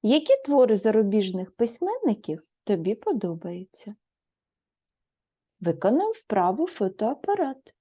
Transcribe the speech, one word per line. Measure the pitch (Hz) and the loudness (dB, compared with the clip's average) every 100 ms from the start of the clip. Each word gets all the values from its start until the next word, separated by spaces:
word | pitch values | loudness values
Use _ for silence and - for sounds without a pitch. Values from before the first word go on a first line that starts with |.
Які | 214 294 311 539 285 | 4 2 4 2 4
твори | 285 254 208 | 4 4 4
зарубіжних | 220 220 202 208 190 185 185 | 4 2 2 2 0 -4 -8
письменників | - 233 - 370 494 392 208 - 156 _ _ | -4 -4 -2 -4 -2 -2 -2 -6 -10 _ _
тобі | - 190 165 226 | -4 -2 -2 -4
подобаються? | - 269 185 170 175 175 185 _ - 214 _ _ _ _ _ _ _ _ _ _ _ _ _ _ _ _ | -4 -2 -4 -6 -10 -12 -14 _ -20 -20 _ _ _ _ _ _ _ _ _ _ _ _ _ _ _ _
Виконуємо | 170 165 196 269 427 | -4 0 0 2 0
вправу | 453 _ 202 180 208 349 | -4 _ 0 0 0 -4
фотоапарат. | - 190 190 214 285 - 403 277 269 _ _ | -2 -6 -2 -4 -4 -4 -2 -2 -6 _ _